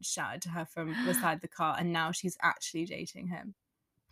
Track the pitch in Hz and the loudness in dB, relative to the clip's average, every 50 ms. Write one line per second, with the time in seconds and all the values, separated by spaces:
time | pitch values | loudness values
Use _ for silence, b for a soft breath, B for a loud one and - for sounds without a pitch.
0 | - - - - 147 98 113 165 - 175 165 170 160 - - 170 165 156 156 226 | -4 -4 -2 -2 -2 -2 -2 -4 -4 -4 -2 -2 -4 -4 -4 -4 -2 -2 0 2
1 | 247 180 180 247 240 165 160 180 - 160 - - 165 156 - - 175 175 170 160 | 2 4 4 4 4 4 2 2 -2 -6 -4 0 0 2 2 2 2 2 2 2
2 | 160 160 175 - - 180 - - - 170 - - - - - 165 165 170 - - | 2 2 0 0 -2 -2 0 2 4 2 2 2 -2 -4 -2 -2 -2 -2 -4 -6
3 | - - - - - 180 175 - - 208 196 - _ _ _ _ _ _ _ _ | -8 -8 -8 -8 -6 -6 -6 -6 -8 -10 -14 -16 _ _ _ _ _ _ _ _
4 | _ _ | _ _